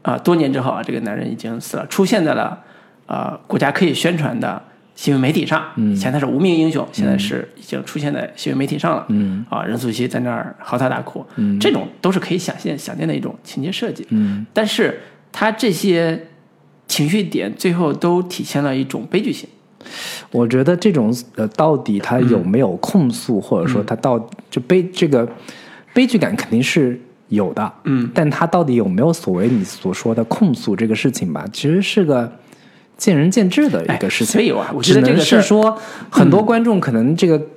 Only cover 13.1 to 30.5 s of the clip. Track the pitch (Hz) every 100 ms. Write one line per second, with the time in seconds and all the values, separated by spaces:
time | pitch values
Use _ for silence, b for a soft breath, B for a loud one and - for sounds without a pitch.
13.1 | 147 127 - - - 147 190 220 - -
14.1 | 220 202 202 110 - 214 - 165 - B
15.1 | B _ - 214 214 240 165 208 170 165
16.1 | 165 - - _ _ _ _ - - 147
17.1 | 208 175 - 95 - 185 175 160 139 170
18.1 | 175 180 - 147 143 143 131 135 - -
19.1 | 190 - - - _ _ _ B B B
20.1 | B B 117 117 127 127 175 214 160 110
21.1 | 123 - - 107 - 156 143 123 101 -
22.1 | 123 120 110 87 113 117 87 - 196 131
23.1 | 113 - 104 - 101 85 123 104 110 135
24.1 | 120 110 - _ - 123 180 180 - 160
25.1 | 131 117 - B B B B - - 254
26.1 | 226 117 104 - 113 131 170 131 123 -
27.1 | _ _ 104 92 - - - - 131 120
28.1 | - 151 - 170 180 151 120 95 92 156
29.1 | 160 - 90 110 120 92 - 92 92 113
30.1 | 113 113 - 202